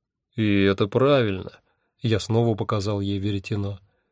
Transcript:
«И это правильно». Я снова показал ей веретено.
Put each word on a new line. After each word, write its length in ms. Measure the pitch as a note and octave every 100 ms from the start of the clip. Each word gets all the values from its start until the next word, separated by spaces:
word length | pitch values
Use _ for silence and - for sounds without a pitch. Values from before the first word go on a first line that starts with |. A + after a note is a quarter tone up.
| _ _ _ -
«И 280 | G#2+ G2+
это 240 | G2 G2 G#2
правильно». 640 | A#2+ C3+ C#3 A2+ F#2+ - - _ _ _ _
Я 200 | A#2 G#2+
снова 340 | - A2+ A#2 G#2+
показал 460 | A2+ G#2+ G2+ G2+
ей 180 | G2 G2+
веретено. 640 | G2+ G2+ - G#2 G2+ G2+ _ _ _